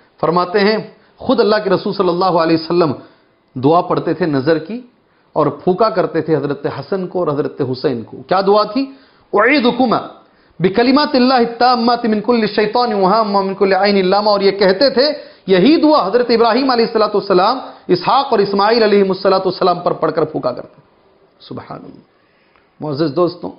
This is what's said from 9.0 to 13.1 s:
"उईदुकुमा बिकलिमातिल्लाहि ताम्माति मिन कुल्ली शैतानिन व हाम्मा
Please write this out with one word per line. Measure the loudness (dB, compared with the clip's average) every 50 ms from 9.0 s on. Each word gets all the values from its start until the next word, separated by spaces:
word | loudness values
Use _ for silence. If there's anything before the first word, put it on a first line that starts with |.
| _ _ _ _ _ -4 0
"उईदुकुमा | 2 2 4 2 2 2 0 2 2 0 0 0 -2 -2 -8 -18 -20 _ _ _ _ _ _ _ -2
बिकलिमातिल्लाहि | -2 0 2 2 2 4 4 2 2 2 2 2 2 4 4 2 0
ताम्माति | 0 0 0 2 2 2 2 0 0 0 0 0 -2
मिन | -2 -2
कुल्ली | 0 0 0 2 0
शैतानिन | 0 0 -2 -2 0 0 -2 -2 0 0 0
व | 2
हाम्मा | 2